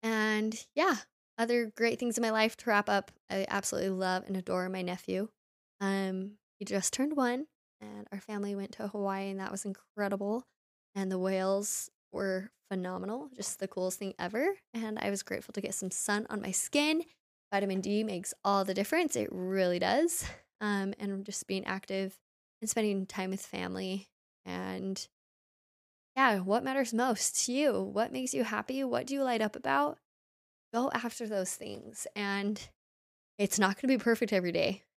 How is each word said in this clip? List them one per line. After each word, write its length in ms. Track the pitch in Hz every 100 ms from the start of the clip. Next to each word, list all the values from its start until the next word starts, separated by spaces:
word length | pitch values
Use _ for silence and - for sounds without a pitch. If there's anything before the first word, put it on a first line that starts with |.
And 520 | 226 220 214 214 220 226 - -
yeah, 220 | 359 254 - _ _ -
other 360 | 226 240 233 -
great 240 | 233 -
things 180 | 240 226
in 40 |
my 80 | 226
life 260 | 220 220 -
to 120 | -
wrap 180 | 208 202
up. 240 | 202 - - _
I 160 | 196 196
absolutely 400 | 196 - - 190
love 340 | 185 185 185 -
and 100 | 190
adore 320 | 180 185 185
my 120 | 185
nephew. 480 | 180 180 - 185 214 _ _ _ _ _
Um, 520 | 196 196 190 190 196 208 _ _
he 80 | 202
just 260 | 202 190
turned 240 | - 277 302
one, 320 | 254 247 302 _ _ _
and 280 | 214 208 208
our 80 | 202
family 340 | - 208 202 202
went 180 | 196
to 160 | - 208
Hawaii, 400 | 208 196 196 196
and 100 | 196
that 120 | 190
was 140 | 196 208
incredible. 800 | 190 _ - 202 196 202 226 - _ _ _ _ 196
And 160 | 190
the 80 | 185
whales 680 | 185 190 190 196 214 - - _ _
were 400 | - 196 185 196 _ _
phenomenal, 600 | 190 180 185 185 233 294 254
just 240 | 202 -
the 80 | 190
coolest 320 | - 185 185
thing 140 | 196 -
ever. 360 | 180 220 311 392 _
And 260 | 226 220 214
I 100 | 202
was 140 | 196
grateful 300 | - - -
to 80 | -
get 120 | 196
some 180 | 196 190
sun 360 | - - 208 -
on 120 | 208
my 100 | 190
skin. 520 | 185 - 285 294 320 339 _ _ _ _
Vitamin 300 | 202 196 190
D 220 | 196 208
makes 300 | 220 185 190 -
all 200 | 202 196
the 100 | 190
difference. 420 | 190 208 311 330 240
It 140 | 208
really 480 | - 185 190 180 175
does. 460 | 185 226 330 - - - _ _
Um, 320 | 214 202 196 202
and 260 | 202 196 202
just 220 | 202 -
being 180 | 190 -
active 540 | 190 - 196 190 - _ _ _ _
and 80 | 220
spending 360 | - 214 196 190
time 260 | - 185
with 140 | 190 -
family. 640 | - 180 185 190 190 190 _ _ _ 185
And 640 | 180 185 190 190 190 - _ _ _ _ _ _ _ _ _ _ -
yeah, 220 | 269 208
what 260 | 185 214 269
matters 280 | 269 247
most 520 | 226 254 214 - - -
to 80 |
you? 280 | 247 294 196
What 300 | 190 202 226
makes 220 | 262 254
you 100 | 277
happy? 400 | 220 214 214 262
What 240 | 269 240 247
do 60 |
you 100 | 277
light 180 | 262 233
up 140 | 220 -
about? 440 | - 277 294 - _ _ _ _ _ _ _
Go 180 | 226 262
after 320 | 240 233 - 226
those 280 | 208 185
things. 540 | - - 101 - 220 -
And 480 | - 202 202 202 208 - _ _ _ _ _ _ _
it's 200 | 202 -
not 240 | 220 196
gonna 120 | 262
be 100 | 262
perfect 300 | 233 226 214
every 180 | 196 180
day. 320 | 170 165 190 _